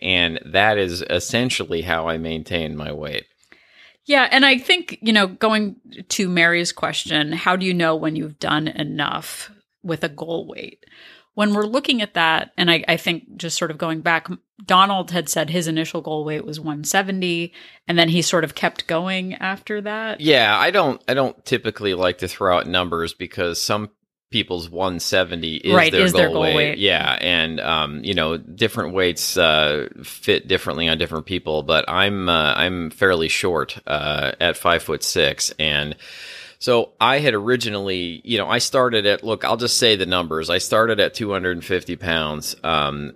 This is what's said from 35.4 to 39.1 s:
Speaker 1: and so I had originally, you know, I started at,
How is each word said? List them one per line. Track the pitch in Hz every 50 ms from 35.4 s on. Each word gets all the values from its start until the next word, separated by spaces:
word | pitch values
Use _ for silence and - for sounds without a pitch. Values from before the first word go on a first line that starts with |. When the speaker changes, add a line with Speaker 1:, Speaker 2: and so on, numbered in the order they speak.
| - - - -
Speaker 1:
and | 78 78 73 73 73 73 73 - - - - - - - - - - - - -
so | - - 123 117 113 - _ -
I | 110 120 131 143
had | 151 143 113
originally, | 104 101 113 127 123 117 113 104 101 98 98 92 92 87 85 85 - -
you | - 117 104
know, | 98 73
I | 110
started | 120 - - - 135 127 123 117 110 101
at, | 101